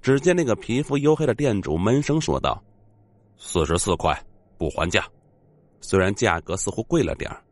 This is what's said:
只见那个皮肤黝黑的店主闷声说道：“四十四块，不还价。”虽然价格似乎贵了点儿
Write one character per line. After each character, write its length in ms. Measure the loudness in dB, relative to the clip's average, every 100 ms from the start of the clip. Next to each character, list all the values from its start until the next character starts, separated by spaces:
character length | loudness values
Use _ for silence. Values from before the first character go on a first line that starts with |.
只 180 | 2 2
见 160 | 4 2
那 80 |
个 100 | 2 0
皮 260 | 0 -2
肤 160 | 0 0
黝 160 | 2
黑 100 | 2
的 80 | 2
店 300 | 0 0 0
主 160 | 0 0
闷 240 | 2 2
声 180 | 2 -2
说 180 | 0 0
道 240 | 0 -4 _ _ _ _ _ _ _ _
：“四 260 | -4 -2
十 140 | 0 0
四 180 | 0 0
块， 180 | 0 -2 -6 -20 _ -8
不 100 | -6
还 220 | -2 0
价。” 160 | 0 -2 -18 _ _ _ _ _ _
虽 180 | 0 2
然 160 | 2
价 260 | 2 0 0
格 140 | -2 -6
似 120 | -4
乎 140 | -6
贵 200 | -4 -2
了 120 | -2
点 160 | -4 -8
儿 120 | -12 _